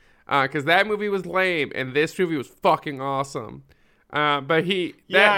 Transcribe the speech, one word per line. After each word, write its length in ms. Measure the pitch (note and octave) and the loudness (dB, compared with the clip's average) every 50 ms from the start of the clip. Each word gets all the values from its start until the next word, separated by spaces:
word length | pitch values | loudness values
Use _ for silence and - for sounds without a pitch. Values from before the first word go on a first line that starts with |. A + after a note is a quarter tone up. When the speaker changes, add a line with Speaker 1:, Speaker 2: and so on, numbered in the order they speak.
| _ _ _ _ _ - | _ _ _ _ _ -2
Speaker 1:
uh, 180 | C#3 C#3 C3+ | 0 0 0
'cause 160 | C3+ - D3+ C3+ | 0 -2 -2 0
that 240 | D#3 E3+ F#3+ G#3 | 2 4 4 2
movie 220 | G#3+ G#3 G3+ G#3 G#3 | 2 -2 -4 -2 -2
was 160 | G3 F#3+ E3+ | -4 -4 -4
lame, 480 | E3+ F3 F#3 F#3 F#3 F3 D#3 C#3 - - | -4 -2 0 0 0 0 -2 -4 -4 -4
and 180 | - C3 C3 B2+ | -6 -6 -2 0
this 240 | D3 D#3 D#3 - | 0 0 0 0
movie 200 | - F#3 E3 E3 | -2 -2 -2 -2
was 100 | C#3 A2+ | -4 -6
fucking 540 | - _ _ - F#3 D#3+ - - D3+ C#3 C3 | -8 _ _ 2 2 2 2 0 -8 -10 -8
awesome. 600 | C3+ C#3 C#3 C3+ C#3 C3+ - C#3 A2 A2+ B2+ C#3 - _ _ _ _ _ _ _ _ - | -6 -4 -2 -4 -4 -4 -8 -12 -10 -12 -14 -16 -18 _ _ _ _ _ _ _ _ -6
Uh, 300 | - D3 D3+ D3 D3 C#3+ | -2 0 0 2 0 0
but 220 | C3+ C#3 E3 E3 F3 | 0 0 0 2 2
he, 300 | F3 G3 F#3 F3 - - | 0 0 -2 -2 -6 -8
that, 40 | _ _ | _ _
Speaker 2:
Yeah, 260 | - F#3+ F#3+ G3+ G3+ | 0 4 4 6 6
I, 40 | G3+ | 6